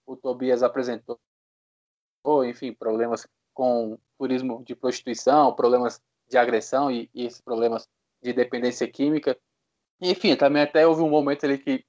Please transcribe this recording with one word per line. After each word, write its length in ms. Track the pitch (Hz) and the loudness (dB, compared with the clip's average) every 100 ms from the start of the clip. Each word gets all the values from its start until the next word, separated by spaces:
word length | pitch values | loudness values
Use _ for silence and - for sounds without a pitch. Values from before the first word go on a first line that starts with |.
| - | -20
o 100 | 131 | -12
Tobias 460 | 131 123 127 120 | -8 -4 -2 0
apresentou, 560 | 123 135 123 117 - 120 _ _ _ _ _ _ _ _ _ _ 143 151 120 | 0 -2 -6 -6 -10 -16 _ _ _ _ _ _ _ _ _ _ 0 0 0
enfim, 260 | 120 85 | -4 -12
problemas 560 | - 110 110 117 113 - _ _ | -8 -4 -2 -2 -4 -8 _ _
com 460 | - 127 120 110 113 _ - | -4 0 0 -4 -10 _ -8
turismo 480 | 131 127 127 117 | -4 -4 -4 -8
de 120 | 123 123 | -12 -6
prostituição, 800 | 127 - 127 113 127 151 131 - | -6 -6 -8 -4 2 4 4 4
problemas 440 | 123 123 120 - _ _ - | 2 2 0 -6 _ _ -2
de 80 | 127 | 0
agressão 540 | 123 117 - 131 143 | 2 0 -2 -2 -2
e, 180 | 120 - - | -4 -8 -10
e 100 | 120 | -10
esses 160 | - | -10
problemas 480 | - 113 117 113 - _ _ _ | -8 -2 -2 -2 -10 _ _ _
de 100 | 123 | -6
dependência 560 | 120 123 123 123 - 120 | -2 -2 -2 -4 -4 -6
química. 480 | - 143 156 143 - _ _ _ _ _ - | -2 -2 0 -2 -4 _ _ _ _ _ -8
Enfim, 360 | 180 196 202 - | -4 0 2 4
também 260 | 139 147 | 4 4
até 240 | 147 156 165 | 2 4 4
houve 160 | 160 | 4
um 80 | 160 | 2
momento 380 | 151 143 143 143 | 2 0 -2 -2
ali 100 | 139 | -2
que 260 | 139 131 | -2 -6